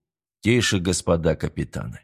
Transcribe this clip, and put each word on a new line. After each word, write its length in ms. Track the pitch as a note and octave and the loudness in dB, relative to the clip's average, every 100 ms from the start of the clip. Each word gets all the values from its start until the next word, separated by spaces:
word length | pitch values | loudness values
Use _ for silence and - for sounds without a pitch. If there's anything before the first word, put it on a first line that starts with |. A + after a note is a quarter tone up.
| _ _ _ _ | _ _ _ _
"Тише, 380 | G#2 A#2+ G#2 G2 | 2 2 4 0
господа 560 | F2 F2 - E2+ D#2+ | 0 -2 0 0 2
капитаны". 640 | D2+ D2+ - D2+ - - - | 0 -4 -6 -8 -8 -12 -14